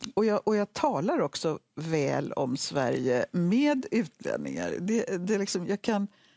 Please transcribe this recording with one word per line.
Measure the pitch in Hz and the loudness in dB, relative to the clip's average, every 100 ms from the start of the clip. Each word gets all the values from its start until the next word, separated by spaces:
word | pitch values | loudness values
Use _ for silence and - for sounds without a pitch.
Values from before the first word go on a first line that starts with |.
| - | -4
och | - 220 | 0 2
jag, | 208 - | 2 2
och | 214 | 2
jag | 202 | 0
talar | - 302 175 180 311 | 0 0 2 0 2
också | 151 - 165 156 - - | 0 -2 -4 -4 -8 -10
väl | 160 160 139 135 139 | -2 0 2 0 -2
om | - 139 135 | -2 -2 -2
Sverige | - 147 127 127 127 123 - | -2 0 0 2 2 2 0
med | 180 175 226 294 294 - | 0 2 4 4 2 0
utlänningar. | 226 175 - - - 73 67 87 - | -2 -2 -6 -6 -4 -4 -4 -4 -4
Det, | 180 226 - 185 180 | 0 0 0 -4 0
det | 208 | 0
är | |
liksom, | 196 196 175 | 0 -2 -2
jag | 202 | -2
kan | - 214 202 - _ | 0 0 -2 -8 _